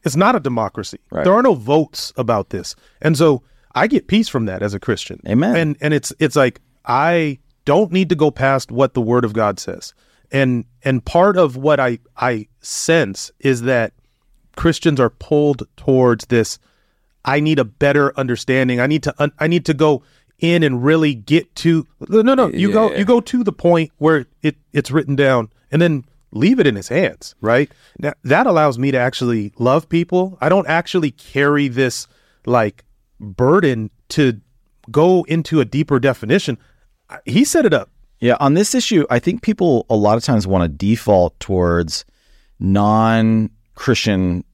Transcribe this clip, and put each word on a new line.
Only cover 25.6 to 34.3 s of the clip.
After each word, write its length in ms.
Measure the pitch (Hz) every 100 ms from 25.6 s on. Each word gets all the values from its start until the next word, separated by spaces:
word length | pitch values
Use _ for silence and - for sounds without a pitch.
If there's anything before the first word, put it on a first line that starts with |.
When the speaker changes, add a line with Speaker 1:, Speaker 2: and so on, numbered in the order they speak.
| _
Speaker 1:
and 80 | 147
then 240 | 170 147 - _ _
leave 260 | 107 165 254
it 60 | 151
in 80 | 101
his 100 | -
hands, 480 | 135 190 - - _
right? 280 | 104 123 147 _ _ -
Now, 140 | 143 -
that 240 | - 156 254
allows 320 | 170 151 120
me 120 | 139
to 60 | 131
actually 540 | 123 - 123 117 104 -
love 300 | 120 147 -
people. 480 | 170 170 180 190 185
I 80 | 143
don't 200 | 180 -
actually 440 | 165 175 185 151
carry 560 | - - 135 143 147 139
this, 400 | 120 131 - - _ _ _
like, 400 | - 123 107 _ _ _ _ _
burden 720 | 107 92 127 185 165 117 107 _ _
to 300 | - 135